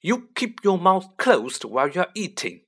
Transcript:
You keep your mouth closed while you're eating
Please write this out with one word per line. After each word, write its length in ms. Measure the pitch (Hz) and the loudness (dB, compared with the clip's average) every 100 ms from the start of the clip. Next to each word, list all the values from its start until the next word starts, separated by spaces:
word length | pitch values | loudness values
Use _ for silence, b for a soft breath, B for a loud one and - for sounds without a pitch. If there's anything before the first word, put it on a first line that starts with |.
You 280 | 160 247 - | -2 -4 -4
keep 300 | - 240 - | -6 -6 -2
your 140 | 202 185 | 0 2
mouth 380 | 180 190 190 _ | 4 2 0 _
closed 480 | - 185 117 - | 2 4 2 -8
while 240 | 113 113 139 | -6 0 0
you're 220 | 170 180 | 0 -4
eating 480 | 107 196 - - 87 | -4 -8 -6 -10 -10